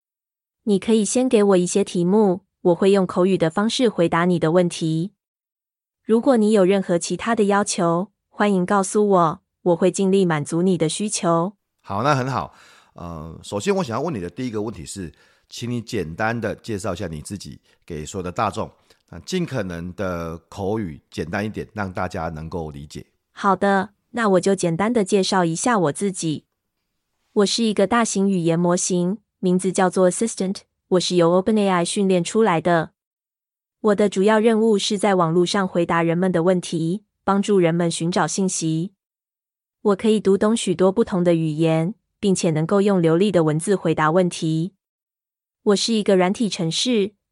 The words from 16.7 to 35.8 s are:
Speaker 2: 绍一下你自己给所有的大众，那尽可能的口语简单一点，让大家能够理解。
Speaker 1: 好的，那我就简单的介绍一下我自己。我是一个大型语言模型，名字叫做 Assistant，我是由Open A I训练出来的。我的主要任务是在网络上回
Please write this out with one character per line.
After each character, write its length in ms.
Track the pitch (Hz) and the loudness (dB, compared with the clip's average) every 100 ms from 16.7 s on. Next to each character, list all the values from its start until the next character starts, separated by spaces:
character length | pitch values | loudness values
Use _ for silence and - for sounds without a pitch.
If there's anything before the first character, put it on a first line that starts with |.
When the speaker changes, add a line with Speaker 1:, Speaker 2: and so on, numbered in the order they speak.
| 104 | -8
Speaker 2:
绍 140 | 95 | -6
一 40 | 90 | -8
下 100 | 95 | -8
你 140 | 78 | -10
自 140 | 71 101 | -12 -14
己 200 | 76 - _ _ - | -14 -20 _ _ -14
给 180 | 80 | -14
所 140 | 76 101 | -10 -10
有 40 | |
的 80 | 90 | -10
大 200 | 85 110 | -4 -4
众， 200 | 101 82 _ _ _ _ | -4 -10 _ _ _ _
那 100 | 87 | -20
尽 260 | - 185 170 | -8 -6 -4
可 160 | 131 | -6
能 300 | 95 85 87 | -6 -8 -10
的 420 | 85 98 87 82 82 _ | -6 -6 -6 -8 -10 _
口 300 | - 95 110 | -8 -6 -4
语 220 | 98 71 _ | -6 -10 _
简 180 | - 80 | -10 -6
单 160 | 98 | -6
一 40 | 107 | -6
点， 180 | 98 69 | -8 -10
让 200 | 107 98 | -8 -8
大 140 | 90 92 | -6 -6
家 220 | 98 82 | -6 -8
能 200 | 78 80 | -8 -10
够 200 | 90 78 | -8 -10
理 160 | 71 76 | -12 -16
解。 200 | - - _ _ | -16 -18 _ _
Speaker 1:
好 240 | - 202 185 | -6 -2 0
的， 340 | 202 196 185 _ _ | 2 0 -2 _ _
那 180 | 233 220 | -4 2
我 120 | 185 | 2
就 140 | 185 | 2
简 220 | 196 170 165 | 0 0 -2
单 160 | 202 | 0
的 100 | 240 | 0
介 200 | 190 202 | 0 0
绍 220 | 185 196 | 2 0
一 100 | 175 | 0
下 240 | 165 254 226 | 0 0 2
我 140 | 156 | 0
自 200 | 143 202 | 0 -4
己。 320 | 190 165 147 _ _ _ _ _ _ _ _ _ | -4 -4 -6 _ _ _ _ _ _ _ _ _
我 140 | - 196 | 0 0
是 180 | - | 2
一 80 | 226 | 0
个 140 | 202 196 | 2 2
大 180 | 233 | 2
型 240 | 220 202 196 | 0 0 0
语 100 | 190 | 0
言 200 | 165 165 | 0 2
模 180 | 175 180 | 2 0
型， 420 | - 180 175 214 _ - | 0 -2 -2 -4 _ -6
名 200 | 185 180 | 0 0
字 140 | 185 | 0
叫 160 | 180 185 | 0 0
做 220 | 185 185 | 4 2
Assistant， 480 | 180 226 - 185 196 - _ - | 2 -4 -4 -6 -6 -12 _ -2
我 120 | 185 | -2
是 160 | 175 180 | 0 2
由 140 | 165 | 4
Open 280 | 180 185 220 | 4 2 2
A 100 | 196 | 2
I 160 | 180 | 0
训 220 | 170 - 196 | 0 0 2
练 160 | 185 | 2
出 200 | 170 220 | 0 0
来 180 | 220 170 | 2 2
的。 300 | 170 170 156 _ _ _ _ _ _ _ _ _ | 2 0 0 _ _ _ _ _ _ _ _ _
我 140 | 214 | 0
的 160 | 202 208 | 2 2
主 120 | 196 | 2
要 160 | 196 220 | 2 4
任 220 | 220 226 | 4 2
务 180 | 226 208 | 4 2
是 200 | - 208 | 0 -2
在 160 | 214 | 2
网 180 | 185 165 | 2 2
络 140 | 170 175 | 2 2
上 200 | 208 185 | 0 0
回 200 | 180 | 0